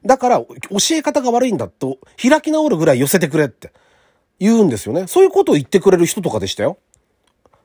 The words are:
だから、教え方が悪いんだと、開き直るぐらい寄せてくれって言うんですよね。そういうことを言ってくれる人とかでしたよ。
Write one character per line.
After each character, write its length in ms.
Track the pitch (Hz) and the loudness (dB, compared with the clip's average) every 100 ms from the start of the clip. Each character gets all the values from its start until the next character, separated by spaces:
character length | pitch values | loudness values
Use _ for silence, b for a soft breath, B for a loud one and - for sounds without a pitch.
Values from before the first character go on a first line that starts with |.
| 208 | 0
だ 100 | 262 | 0
か 120 | 247 | 2
ら、 80 | 202 | 0
教 60 | 120 - - 196 - | -2 -14 -8 -4 -2
え 100 | 320 | -2
方 180 | 294 294 | -2 -2
が 100 | 254 | -2
悪 180 | 240 254 | 0 0
い 40 | |
ん 40 | 175 | -2
だ 120 | 104 | -8
と、 300 | - 139 - b - | -10 -10 -10 b -4
開 200 | 240 302 | 0 0
き 100 | 320 | 0
直 160 | 311 302 | -2 -2
る 80 | 180 | 0
ぐ 100 | 160 | 2
ら 80 | |
い 60 | 127 | 2
寄 60 | 135 | 0
せ 120 | 185 | 0
て 100 | 156 | 0
く 80 | 156 | -2
れ 100 | 143 | -4
っ 20 | |
て 240 | - - _ _ _ _ _ _ _ | -6 -20 _ _ _ _ _ _ _
言 220 | 202 226 | 2 4
う 40 | |
ん 60 | 190 | 2
で 60 | 110 | 0
す 80 | 101 | -4
よ 60 | |
ね。 120 | 151 190 | -6 -2
そ 140 | 359 | 2
う 40 | |
い 20 | 381 | 4
う 40 | |
こ 140 | 392 | 4
と 80 | 339 | 2
を 20 | 160 | 0
言 80 | |
っ 20 | 135 | 0
て 140 | 190 | 0
く 100 | 196 | 2
れ 80 | 180 | 2
る 80 | 170 | 0
人 160 | - | -4
と 80 | 165 | -6
か 100 | - | -6
で 60 | 95 | -6
し 80 | |
た 80 | - | -4
よ。 160 | 113 185 _ _ _ _ _ _ _ _ | -6 -6 _ _ _ _ _ _ _ _